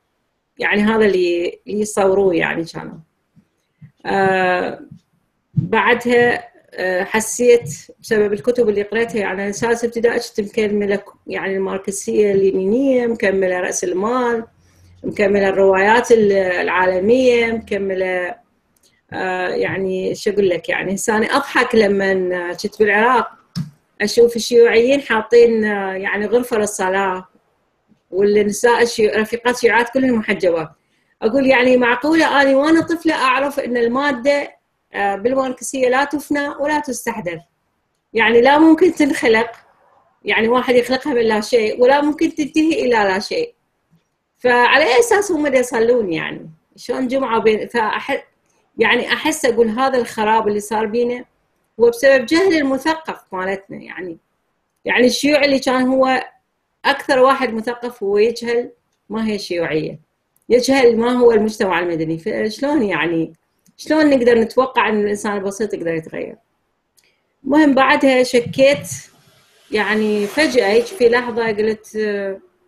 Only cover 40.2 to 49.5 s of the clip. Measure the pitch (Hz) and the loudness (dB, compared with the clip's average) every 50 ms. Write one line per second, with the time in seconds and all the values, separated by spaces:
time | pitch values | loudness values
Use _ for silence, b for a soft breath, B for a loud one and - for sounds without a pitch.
40.2 | - 208 196 196 220 226 247 254 247 262 247 247 233 - 262 262 - 302 247 233 | -6 -4 -2 0 0 0 0 0 0 2 2 2 2 0 -4 -4 -2 -2 -2 0
41.2 | 226 220 214 208 214 - 254 233 214 214 - - 247 254 277 294 294 294 294 - | 0 0 0 -2 -2 0 0 0 0 0 0 2 4 4 4 4 2 0 0 0
42.2 | 320 302 - - 294 262 - 311 311 320 294 - - 247 240 220 202 190 185 196 | -2 -2 -2 -4 -6 -2 0 0 0 2 0 0 0 0 2 2 2 0 -2 -2
43.2 | 208 - 190 165 156 - _ _ _ _ _ _ _ _ _ _ _ _ _ _ | -4 -6 -6 -6 -6 -6 _ _ _ _ _ _ _ _ _ _ _ _ _ _
44.2 | _ _ _ _ - 247 247 240 240 - 240 277 311 440 508 480 466 - 427 403 | _ _ _ _ 0 2 4 4 4 4 4 4 4 4 4 2 4 4 2 0
45.2 | 403 - 349 294 294 285 254 254 240 - 294 226 226 233 254 240 214 180 160 156 | 0 0 -2 -2 0 0 2 0 0 0 0 0 2 2 2 0 0 -2 -4 -4
46.2 | 151 151 160 - - 160 - _ _ _ _ - - - - 262 262 233 262 269 | -4 -6 -8 -12 -16 -18 -20 _ _ _ _ -18 -10 -8 -6 -4 -4 -4 -2 -2
47.2 | 262 226 226 220 208 220 214 196 123 - - 240 220 208 - 214 - - 277 - | -2 -2 -2 0 2 2 0 0 -4 -4 -2 -2 -2 -2 -4 -6 -6 -6 -6 -6
48.2 | - _ _ _ _ _ _ _ _ _ - - 226 202 233 247 - - 233 226 | -8 _ _ _ _ _ _ _ _ _ -2 0 2 2 2 2 0 -2 -4 -2
49.2 | - 311 302 - - 247 | -2 -4 -2 0 0 0